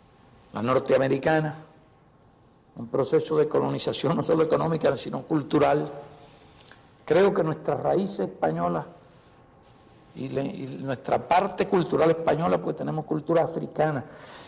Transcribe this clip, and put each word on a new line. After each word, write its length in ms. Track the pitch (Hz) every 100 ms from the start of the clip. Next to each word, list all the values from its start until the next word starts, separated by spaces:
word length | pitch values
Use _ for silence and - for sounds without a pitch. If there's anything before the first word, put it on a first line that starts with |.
| _ _ _ - _
la 100 | 107
norteamericana, 1000 | 110 131 131 131 135 135 156 156 156 151 - - _ _ _ _ _ _ _ _ _ -
un 80 | 117
proceso 500 | 135 131 160 156 156
de 120 | 151
colonización 680 | 143 139 139 - 117 135 -
no 60 |
solo 220 | - 160
económica, 520 | 156 147 151 160 156 139
sino 260 | - 143
cultural. 680 | - 156 135 156 143 147 151 - - - - - - - - - - _
Creo 300 | - 156 196
que 80 | 185
nuestras 400 | 160 156 - 143
raíces 380 | 143 147 196 -
españolas 640 | 190 - 165 165 175 170 143 - - - - - - _ _ - - - -
y 140 | - 131
le-, 180 | 135 139
y 320 | - 135 139
nuestra 380 | 135 127 - 127
parte 480 | - 175 202 - 196
cultural 440 | 196 160 147 160
española, 480 | 165 - 151 170 180
porque 200 | 170 156
tenemos 260 | 147 156
cultura 380 | 151 156 147 165
africana 600 | 160 165 151 - 156 143 - - - -